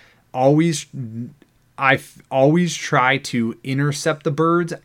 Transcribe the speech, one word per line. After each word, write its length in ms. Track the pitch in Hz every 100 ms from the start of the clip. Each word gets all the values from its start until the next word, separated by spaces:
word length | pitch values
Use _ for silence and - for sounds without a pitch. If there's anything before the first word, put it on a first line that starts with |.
| _ _ _
always, 540 | 131 131 151 170 151 - 139 117 113 123 - _ _ _ -
I 200 | 135 139
f-, 260 | - - -
always 460 | 131 135 165 175 -
try 420 | - 143 127 139
to 400 | - 123 113 -
intercept 600 | 135 135 143 143 165 151 165
the 40 |
birds 460 | 147 160 170 170 -